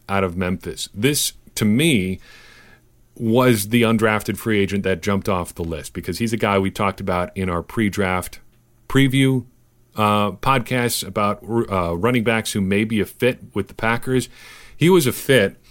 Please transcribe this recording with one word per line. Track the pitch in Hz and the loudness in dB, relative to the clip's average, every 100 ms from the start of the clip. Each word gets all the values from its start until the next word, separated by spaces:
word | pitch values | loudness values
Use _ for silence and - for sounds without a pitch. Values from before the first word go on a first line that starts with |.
| - | -6
out | 98 | -2
of | 95 87 | -2 -2
Memphis. | 90 95 - - - | -4 -4 -8 -10 -12
This, | 95 127 147 - - - - | -2 -2 0 -4 -8 -12 -2
to | 107 | 0
me, | 110 165 123 92 92 - - - - - - _ _ _ - | 2 2 2 0 -6 -12 -20 -20 -20 -20 -20 _ _ _ -6
was | 117 117 127 113 101 | 0 4 4 4 2
the | 120 | 2
undrafted | 113 113 110 107 - 104 | 4 4 4 2 0 -6
free | - 104 | -2 0
agent | 98 101 | 0 0
that | 98 92 | -2 -2
jumped | 104 98 92 | 0 -2 0
off | 92 85 | -4 -4
the | - | -8
list | 85 78 76 | -8 -8 -10
because | - 85 87 | -10 -8 -4
he's | 117 | -4
a | 113 | -2
guy | 110 98 | 2 2
we | 95 | 2
talked | - 101 92 | 0 -2 -2
about | 98 90 90 - | -2 -2 -2 -4
in | 92 | -4
our | 87 | -4
pre-draft | 80 - 107 92 95 92 - - - _ _ _ - | -4 -2 -2 0 -2 -2 -6 -12 -20 _ _ _ -2
preview, | 135 135 135 131 131 123 _ _ _ _ - | 2 4 4 2 0 -4 _ _ _ _ -2
uh, | 107 104 104 | 2 2 0
podcasts | 98 - 135 113 127 120 - - | -2 0 0 0 -2 -2 -2 -6
about, | 104 104 104 | -2 -2 -2
uh, | - 117 110 98 85 85 | -4 -2 0 0 0 0
running | 110 127 | 0 0
backs | 110 113 107 | 2 0 0
who | 107 | -2
may | 95 101 | 0 0
be | 110 110 | 0 0
a | 92 | -2
fit | - 123 123 - | 0 -2 -2 -6
with | 104 98 | -8 -8
the | |
Packers. | - 113 117 - 127 123 - - - - - | -4 -2 0 0 -2 -2 -8 -20 -20 -14 0
He | 156 | 4
was | 185 131 | 4 4
a | |
fit, | - - 135 98 - _ | 0 2 2 2 -2 _